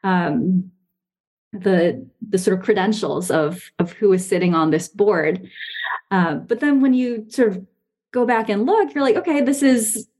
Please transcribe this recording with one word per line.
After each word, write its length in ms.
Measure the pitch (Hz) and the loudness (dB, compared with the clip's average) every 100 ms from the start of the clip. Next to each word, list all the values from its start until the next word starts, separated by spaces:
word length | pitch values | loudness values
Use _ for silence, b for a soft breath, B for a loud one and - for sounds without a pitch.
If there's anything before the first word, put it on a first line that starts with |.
um, 640 | 196 180 165 160 180 185 - _ _ _ _ _ _ _ _ | 0 0 0 -2 0 0 -2 _ _ _ _ _ _ _ _
the, 520 | 202 196 185 175 262 - _ - | -4 0 2 2 -2 -14 _ -6
the 80 | 185 | -2
sort 220 | 196 190 | 0 0
of 40 | |
credentials 680 | - 202 196 214 151 151 180 | 0 0 0 -2 -4 -4 -2
of, 320 | 160 151 180 - - | 0 0 -6 -16 -6
of 140 | 175 | -6
who 200 | - 202 | 0 2
is 160 | 185 185 | 2 0
sitting 260 | 180 180 | 0 2
on 140 | 165 160 | 2 2
this 200 | 156 - | 0 -4
board. 600 | - 208 180 156 - B B B B B B _ | 0 0 2 0 -2 B B B B B B _
Uh, 240 | 190 170 | 0 0
but 260 | 147 - 233 | -2 -4 -2
then 220 | 294 277 | 2 2
when 100 | 269 | 4
you 320 | 254 247 233 220 | 2 0 -6 -8
sort 180 | - 226 | 0 0
of 180 | 185 - _ _ _ _ | 0 -12 _ _ _ _
go 140 | 247 240 | -2 0
back 240 | 226 220 | 0 0
and 160 | 202 254 | -2 2
look, 280 | 427 294 | 2 2
you're 80 | 285 | 0
like, 140 | 269 226 | 0 0
"Okay, 240 | 359 285 | 0 0
this 220 | 254 277 | 0 2
is 440 | 277 247 214 220 - | 2 2 0 -6 -10